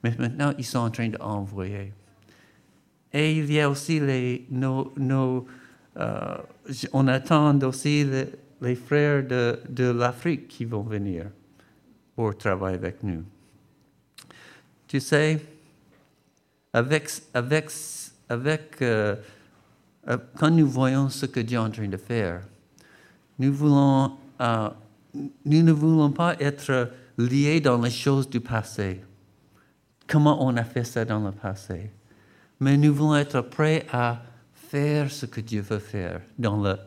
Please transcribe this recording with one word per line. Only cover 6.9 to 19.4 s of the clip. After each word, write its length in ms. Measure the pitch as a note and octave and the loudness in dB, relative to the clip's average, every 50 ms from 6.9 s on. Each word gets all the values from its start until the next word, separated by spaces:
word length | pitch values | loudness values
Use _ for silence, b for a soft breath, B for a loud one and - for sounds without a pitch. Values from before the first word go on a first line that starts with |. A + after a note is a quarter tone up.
on 140 | - C3+ C3+ | 2 2 4
attend 500 | C3 B2+ C3 B2+ - E3 D3+ D3+ D3+ C#3+ C#3 | 4 2 0 0 2 4 4 6 6 6 4
aussi 440 | C3+ C3 B2+ C3+ - D3 D3 D3 D3 | 2 0 -2 -2 -2 0 2 2 2
les, 220 | C#3 C3+ C3 C3 - - - - _ _ _ | 2 0 -2 -4 -4 -8 -18 -20 _ _ _
les 140 | B2 B2 B2 | -4 -4 -4
frères 520 | B2 B2 - D3 D3 D3 D3 D3 C#3 C3+ | -4 -2 0 2 2 4 4 2 0 0
de, 340 | B2+ B2+ B2 A#2+ A#2 - - - - | 0 0 0 0 0 0 -4 -8 -10
de 220 | C3 A#2+ B2+ B2 | -2 0 0 2
l'Afrique 580 | A#2+ A#2+ A#2+ A#2+ B2 - - E3+ D#3+ E3 - - | 2 2 0 0 0 -2 -2 -2 -2 -2 -6 -16
qui 160 | - - A#2+ | -12 -10 -8
vont 180 | A2+ A#2 G#2 | -6 -4 -6
venir 440 | G2+ A2 G#2+ G#2 G2+ G2+ F2+ E2 E2 G2+ - _ _ _ b b b b b b b b _ _ _ _ _ | -4 -4 -4 -4 -4 -4 -4 -6 -8 -10 -14 _ _ _ b b b b b b b b _ _ _ _ _
pour 200 | - A2+ G#2+ G2+ | -4 -2 -2 -4
travailler 400 | - - G#2+ F#2+ F#2+ G2 F#2+ F#2 | -2 -2 -2 0 0 -2 -4 -4
avec 260 | F2+ F#2 F2+ F2+ - | -4 -6 -8 -8 -6
nous. 200 | - G2+ F2 D#2+ E2+ G2+ - _ _ _ _ _ _ _ _ _ _ _ _ _ _ _ _ - - B B B B B B B B B B _ _ _ | -6 -6 -6 -6 -8 -14 -18 _ _ _ _ _ _ _ _ _ _ _ _ _ _ _ _ -20 -20 B B B B B B B B B B _ _ _
Tu 120 | - C3+ | -4 -4
sais, 400 | C3+ - D#3 D3 D3+ D#3 D#3+ D3+ - - b b b b b b b b b _ _ _ _ _ _ _ _ _ _ _ _ _ _ _ | 0 2 2 4 4 2 0 -2 -4 -10 b b b b b b b b b _ _ _ _ _ _ _ _ _ _ _ _ _ _ _
avec, 360 | - A#2 A#2+ C3 D#3 D3+ C#3+ - - - - _ | -2 0 0 2 0 -2 -2 -6 -14 -14 -14 _
avec, 380 | - B2 A#2+ B2 D3+ D#3 D3+ D3+ - - - - - - - - _ _ _ _ | -4 -4 -2 0 0 0 -2 -4 -14 -14 -14 -14 -14 -14 -16 -18 _ _ _ _
avec, 540 | A#2+ A#2+ C3 D3 D#3 D#3 D#3 - - - | -6 -2 0 -2 -2 -2 -6 -14 -6 -2
euh, 340 | C3 A#2+ A2+ G#2+ G#2+ G#2 G2+ G#2+ B B B B | 0 0 2 2 2 0 -2 -4 B B B B